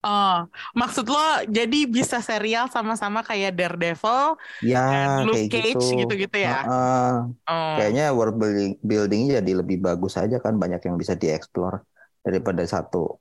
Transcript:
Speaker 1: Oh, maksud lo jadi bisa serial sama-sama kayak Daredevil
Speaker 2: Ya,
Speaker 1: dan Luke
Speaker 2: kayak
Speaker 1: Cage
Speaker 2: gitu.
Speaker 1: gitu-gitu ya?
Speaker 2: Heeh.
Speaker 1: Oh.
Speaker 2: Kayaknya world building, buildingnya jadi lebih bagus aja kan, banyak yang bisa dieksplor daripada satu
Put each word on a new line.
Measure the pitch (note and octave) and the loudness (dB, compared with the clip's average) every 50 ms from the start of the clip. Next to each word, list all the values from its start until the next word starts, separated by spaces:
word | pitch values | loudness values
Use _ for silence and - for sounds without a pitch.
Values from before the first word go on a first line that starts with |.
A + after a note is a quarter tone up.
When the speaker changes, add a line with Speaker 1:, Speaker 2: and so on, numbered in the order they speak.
| - | -2
Speaker 1:
Oh, | G#3 G#3 G3+ G3+ G3 F#3 E3+ E3+ E3+ - - - - - A#3 | 0 2 2 2 2 2 0 -2 -6 -12 -16 -16 -6 -2 -2
maksud | A#3+ G#3+ - C#4 A#3 G#3+ C#4 | -2 -2 -2 -4 -2 0 0
lo | D4 D#4 D#4+ D4+ - - G#3+ G#3 | 2 2 2 2 0 -2 0 0
jadi | A3 A#3+ A3+ B3+ D4 D4+ B3 A3+ | 0 0 2 2 0 2 2 2
bisa | B3 C4 - - A#3+ A3+ - | 0 0 0 -2 -4 -2 -2
serial | A3+ G#3 G#3 A3 A3 A#3 B3 B3+ - | -4 -2 0 0 0 0 -2 -2 -2
sama-sama | B3 G#3+ G#3+ A3+ G#3+ G#3 G3+ G#3 A3 A#3 - | -4 -2 -2 -4 -2 -4 -4 -4 -4 -4 -4
kayak | A3 G3+ G3 G3 F#3 | -4 -2 -2 -2 0
Daredevil | F3 F3+ E3+ E3+ F3 E3+ E3+ E3 D#3 - G#3+ A#3+ C4 C#4 D#4 D#4+ - - - - - - A#2 | -2 -2 -2 -2 -2 -2 -2 -2 0 0 0 2 2 2 0 0 -4 -8 -18 -10 -2 0 2
Speaker 2:
Ya, | B2+ B2+ B2+ C3 | 2 2 2 2
Speaker 1:
dan | C#3 C#3 C#3 C#3 C#3 C3+ C3+ | 2 2 2 2 2 2 2
Luke | A3 | 2
Speaker 2:
kayak | - A2 G#2+ G#2+ | 2 2 0 0
Speaker 1:
Cage | G#2+ | 0
Speaker 2:
gitu. | - - - C4 - B2 B2+ B2+ B3 | 0 0 0 2 2 2 2 2 2
Speaker 1:
gitu-gitu | A#3+ A#3 G#3+ G3 G3 - - G3+ G3 | 0 0 0 -2 -2 -2 -2 0 0
ya? | E3 C3+ C3+ C3+ | 0 0 -2 -2
Speaker 2:
Heeh. | B2 B2+ B2+ B2+ B2+ B2+ B2+ B2 B2 B2+ A#2+ A#2+ A#2+ B2 _ _ - | -2 0 0 2 2 2 2 2 2 2 0 -2 -4 -8 _ _ -4
Speaker 1:
Oh. | E3 E3 D#3+ D#3 D#3 | -4 -2 -2 -2 0
Speaker 2:
Kayaknya | D#3 G#2+ G#2 A2 C3+ D3+ D3 C3+ | 0 0 2 2 2 2 2 2
world | A#2+ A2+ A2 G#2+ A2+ | 2 2 2 2 0
building, | A2 G#2+ G#2 G2+ G2+ G2 G2 - - G#2+ | 0 2 2 2 0 0 -2 -4 -2 0
buildingnya | G#2+ G#2+ G#2 G2+ G#2 G#2+ B2 C#3 C3+ A#2 | 2 2 2 2 2 2 2 2 2 2
jadi | F#2+ F2+ F#2+ F#2 | 2 2 0 0
lebih | F2 F2+ F#2+ F2 F#2 | 0 0 -2 0 0
bagus | F2+ F2 E2+ F#2 F#2+ - F2+ | 0 0 0 -2 -2 -2 -2
aja | F#2 G#2+ B2 A#2+ - | 0 0 0 0 0
kan, | A2 A2+ G#2 F2 | 0 0 0 0
banyak | F2 F2+ F2 - | -2 -2 -4 -4
yang | F2+ F2 E2+ | -4 -4 -2
bisa | E2 - F#2 F2+ | -2 -2 -2 0
dieksplor | - D#2+ D#2 D#2 - - _ F2 F2+ F#2 F#2 F#2+ - _ _ _ - _ _ _ _ | 0 0 0 -2 -6 -6 _ -4 -4 -2 -4 -6 -10 _ _ _ -20 _ _ _ _
daripada | F#2 F#2 F#2 - G2+ F#2 E2+ E2+ E2+ - | -2 -2 0 0 0 0 0 -2 -2 -2
satu | F2 D#2 - - F2+ D#2+ - - _ | -4 -4 -2 -2 -2 -2 -2 -4 _